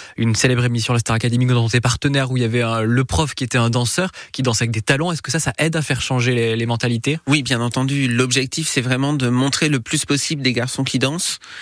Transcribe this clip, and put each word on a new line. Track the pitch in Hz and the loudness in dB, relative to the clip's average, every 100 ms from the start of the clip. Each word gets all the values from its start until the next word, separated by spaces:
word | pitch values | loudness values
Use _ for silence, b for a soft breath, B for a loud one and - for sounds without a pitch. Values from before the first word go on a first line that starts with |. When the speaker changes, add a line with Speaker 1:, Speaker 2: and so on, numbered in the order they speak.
| B - | B -2
Speaker 1:
une | 113 110 | 0 2
célèbre | 131 123 | 2 2
émission, | 123 120 110 | 2 0 0
la | 120 | 0
Star | - 113 | 0 0
Academy, | 123 120 127 | 2 2 2
dont | 123 113 | 2 2
on | |
est | 123 | 2
partenaire, | 117 - 147 139 131 | 0 0 0 0 0
où | 127 | 0
il | |
y | 117 | 0
avait | 120 | 0
un, | 117 113 | 0 0
le | 110 123 127 | 2 2 2
prof | 160 156 | 0 -2
qui | - | -2
était | 127 127 | -2 2
un | 117 | 2
danseur, | 120 120 - 185 B B | 2 0 0 -2 B B
qui | - | -2
dansait | 127 110 117 | 0 0 0
avec | |
des | 110 | -2
talons. | - 139 170 | -2 -2 -2
Est-ce | 165 | -4
que | - | -4
ça, | 160 | -2
ça | 147 - | -2 -2
aide | 156 160 | 0 0
à | |
faire | 147 123 | -2 -4
changer | - 127 123 123 | -2 0 0 2
les, | 117 113 | 0 0
les | 117 | -2
mentalités ? | 117 123 117 135 160 - | 0 0 -2 -2 -4 0
Speaker 2:
Oui, | 151 | 0
bien | 123 120 | 2 -2
entendu. | 117 123 135 143 131 | 0 0 0 0 0
L'objectif, | 120 127 123 127 - 156 | 2 2 0 -2 -4 -2
c'est | - | -2
vraiment | 123 127 139 | 0 0 0
de | 147 123 | 2 2
montrer | 123 135 135 156 | 2 2 2 0
le | 135 | 0
plus | 110 156 - | -2 -4 0
possible | 143 - 156 | 0 0 -2
des | 127 | -2
garçons | 117 123 - | -2 -2 -2
qui | 131 135 | -2 0
dansent, | 131 165 - - B B | 0 0 -4 -6 B B